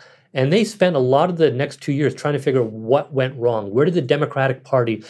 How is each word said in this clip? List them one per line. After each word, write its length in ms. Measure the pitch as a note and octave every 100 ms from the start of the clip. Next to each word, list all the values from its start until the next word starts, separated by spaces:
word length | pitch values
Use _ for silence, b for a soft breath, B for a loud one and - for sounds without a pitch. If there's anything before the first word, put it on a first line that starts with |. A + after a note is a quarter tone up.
| b b b
And 200 | C#3 C3+
they 120 | G3+
spent 320 | G#3+ - F3+ C#3+
a 40 |
lot 280 | B2+ C3+ F3+
of 100 | E3+
the 120 | D3+
next 300 | B2 C#3+ -
two 120 | -
years 220 | C#3+ C#3
trying 200 | - D3
to 40 | C#3+
figure 240 | C#3+ C3
out 80 | A2
what 420 | A2 A2 C#3 -
went 240 | C3+ C3 B2
wrong. 340 | A#2+ A2+ G2+
Where 140 | A2+
did 100 | F#3
the 60 | E3+
Democratic 640 | B2+ D3 D#3+ C#3 C3 B2+
Party 400 | - C3 A#2 G#2+ B